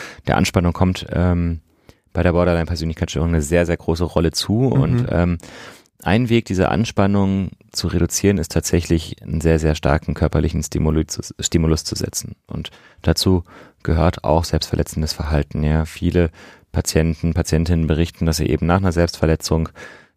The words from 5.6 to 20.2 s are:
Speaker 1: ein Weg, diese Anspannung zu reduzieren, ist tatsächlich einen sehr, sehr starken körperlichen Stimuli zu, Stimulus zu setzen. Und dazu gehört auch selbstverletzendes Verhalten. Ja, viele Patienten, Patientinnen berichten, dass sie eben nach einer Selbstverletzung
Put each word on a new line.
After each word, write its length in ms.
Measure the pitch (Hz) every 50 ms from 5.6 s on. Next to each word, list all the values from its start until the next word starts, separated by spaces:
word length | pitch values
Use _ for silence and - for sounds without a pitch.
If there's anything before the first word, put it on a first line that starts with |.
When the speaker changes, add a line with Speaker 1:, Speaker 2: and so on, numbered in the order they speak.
| - - - - _ _ _ _ -
Speaker 1:
ein 240 | 78 92 117 127 110
Weg, 180 | 117 117 -
diese 220 | - 95 90 92 -
Anspannung 800 | - 80 117 - - - 98 98 101 101 98 95 95 95 95 - - _ _ _
zu 160 | - - -
reduzieren, 520 | 87 90 90 87 82 - - - 98 104 85
ist 120 | 80 -
tatsächlich 720 | - 82 - - - 87 87 - 85 82 - - - - -
einen 180 | 50 - 80
sehr, 200 | 78 80 80 78
sehr 160 | 78 78 76
starken 380 | - - 69 71 78 - - 76
körperlichen 480 | - 82 73 - 78 78 78 78 80 76
Stimuli 420 | - - 76 76 78 76 78 78
zu, 160 | - - - - - - -
Stimulus 460 | - - - 85 80 80 78 - -
zu 100 | - -
setzen. 400 | - - - - - - - - _ _ -
Und 220 | - 80 - - - - - - _ _ -
dazu 420 | 87 82 - - 95 92 87 - - - - - - _ _ -
gehört 400 | - 78 80 80 87 - - -
auch 180 | - 76 82 85
selbstverletzendes 680 | - - 80 - - - 80 80 - - 80 78 80 -
Verhalten. 500 | - 76 73 78 73 71 - - - 76
Ja, 220 | 76 78 80 80
viele 460 | 80 - - 87 87 82 87 85 82 - - - - - - _ _ -
Patienten, 640 | 85 - - - 80 80 82 80 - - 85 80
Patientinnen 520 | - 78 - 80 80 82 82 90 82 82
berichten, 400 | 78 78 76 85 82 - - 82
dass 120 | 82 78 -
sie 80 | 78
eben 200 | - 65 73 80
nach 120 | 85 87 98
einer 120 | 98 92
Selbstverletzung 800 | 80 87 85 82 - - - 80 80 - - - 82 80 80 - - - - - - - - _ _ _